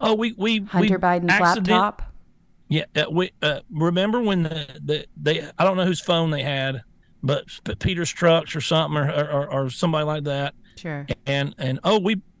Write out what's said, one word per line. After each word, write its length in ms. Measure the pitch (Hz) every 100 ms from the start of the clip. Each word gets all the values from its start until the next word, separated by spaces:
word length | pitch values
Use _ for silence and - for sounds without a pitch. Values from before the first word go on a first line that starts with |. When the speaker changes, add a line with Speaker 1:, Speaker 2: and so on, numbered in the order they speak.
Speaker 1:
Oh, 140 | 226
we, 180 | 220 233
we, 260 | 226 214 220
Speaker 2:
Hunter 340 | 196 180 208 185
Speaker 1:
we 40 |
Speaker 2:
Biden's 300 | 180 180 175
Speaker 1:
accident-" 380 | 196 170 185 185
Speaker 2:
laptop? 440 | 185 208 - - - - _ _ _ -
Speaker 1:
Yeah, 160 | 156 - 151
uh, 80 | 151
we, 200 | 160 180 -
uh, 200 | 151 143 -
remember 500 | 151 170 175 202 240
when 220 | 220 185
the, 240 | 160 160 139 151
the, 220 | 143 151 - -
they, 320 | 147 160 - -
I 60 |
don't 120 | 185 185
know 100 | 185
whose 140 | 165
phone 300 | - 170 165
they 120 | 147
had, 400 | 135 139 135 131 - _ _ -
but 240 | 131 143 - -
P-, 140 | - -
Peter 260 | - 175
Strzok's 540 | 165 - 170 165 156 160
or 40 |
something, 380 | - 160 151 151
or, 320 | 143 151 147
or, 200 | 143 143
or 200 | 135 135
somebody 340 | - 175 156 151
like 180 | 151
that. 300 | 143 139 143 - - -
Speaker 2:
Sure. 300 | 170 147 139 -
Speaker 1:
And, 300 | - 139 143 -
and, 220 | 131 135
"Oh, 160 | 180 214
we, 200 | 185 202 - -